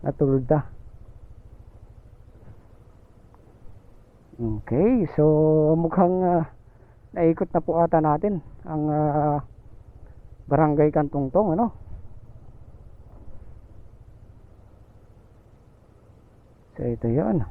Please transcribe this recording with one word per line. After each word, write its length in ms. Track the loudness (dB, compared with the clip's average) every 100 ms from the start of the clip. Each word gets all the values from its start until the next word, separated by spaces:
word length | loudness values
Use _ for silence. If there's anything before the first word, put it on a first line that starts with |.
| -6
na 60 |
tulda. 560 | -2 2 2 2 0 0 -14 -20 -20 -20 -20 -20 -20 -20 -20 -20 -20 -20 -20 -20 -20 -20 -20 -20 -20 -20 -20 -20 -20 -20 -20 -20 -20 -20 -20 -20 -20 -20 -20 -20 _ -20 -6
Okay, 640 | -4 -4 -2 2 4 2 0 2
so, 80 | 4 6 4 4 4
mukhang, 480 | 2 2 2 2 2
ah, 240 | 2 2 0 -8 -20 -20 -20 -20 -16
naikot 360 | 0 2 2 0
na 120 | -2
po 200 | 0 0
ata 160 | 4 4
natin 480 | 4 2 0 -4 -6 -18 -10
ang, 180 | -4 -2
ah, 440 | 0 2 2 0 -2 -6 -18 -20 -20 -20 -20 -20 -20 -20 -20 0
Barangay 480 | 2 4 4 2
Kantongtong, 640 | 2 -2 -2 -2 0 2 0
ano? 160 | -2 -4 -16 -16 -16 -18 -20 -20 -20 -20 -20 -20 -20 -20 -20 -20 -16 -14 -16 -20 -20 -20 -20 -20 -20 -20 -20 -20 -20 -20 -20 -20 -20 -20 -20 -20 -20 -20 -20 -20 -20 -20 _ -20 _ -20 -20 -20 _ _ _ -8
So, 80 | -6
ito 240 | -2 0
yun. 360 | 0 0 -2 -4